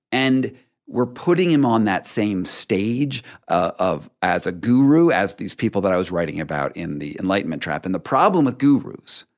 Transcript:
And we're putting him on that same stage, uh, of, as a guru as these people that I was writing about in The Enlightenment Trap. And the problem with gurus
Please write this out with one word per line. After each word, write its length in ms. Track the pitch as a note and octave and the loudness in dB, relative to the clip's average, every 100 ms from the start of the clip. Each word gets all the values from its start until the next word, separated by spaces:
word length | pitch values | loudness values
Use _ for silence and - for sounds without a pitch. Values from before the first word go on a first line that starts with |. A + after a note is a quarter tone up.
| _ | _
And 440 | B2+ C3 C3 - - _ _ - | -2 0 0 -2 -10 _ _ -8
we're 200 | A#2+ B2 | -4 -4
putting 440 | - E3+ F3 F3 | -2 0 2 4
him 160 | D3 C3 | 4 4
on 180 | A2+ | 4
that 220 | G#2 F#2 - | 2 -2 -4
same 380 | A#2 G#2 F#2 F2+ | -2 -2 -2 -2
stage, 760 | - - G2 A2 B2 C#3+ C3 - - - | -2 0 0 0 -2 -2 -4 -12 -20 -2
uh, 240 | F2 E2+ - | 0 0 0
of, 300 | F#2 D2+ - _ | -2 -2 -8 _
as 240 | F#2 F2 F#2 | -2 0 -2
a 60 | |
guru 580 | F2+ A#2 B2 C#3 D#3 E3+ | -4 2 4 6 6 4
as 240 | F#2 G2 | 2 0
these 200 | - G2 | -4 -10
people 280 | - A2 G2+ | -4 -2 0
that 100 | F#2+ | 0
I 40 | F#2 | 0
was 120 | F2+ | 0
writing 300 | F2 D#2+ D#2+ | -2 -4 -6
about 340 | D2+ D2+ C#2 - | -6 -4 -6 -6
in 220 | D#2+ D2 | -8 -8
The 180 | D2 - | -8 -6
Enlightenment 440 | F#2 G2 D#2+ D#2+ | -2 0 -2 -6
Trap. 220 | E2 D2+ | -6 -6
And 100 | F2+ | -4
the 60 | F2+ | -6
problem 440 | - C3+ G3 F#3 C3+ | -2 2 4 4 0
with 100 | B2 | 2
gurus 720 | C#3+ C3 - - - - - | 2 2 0 -12 -12 -12 -12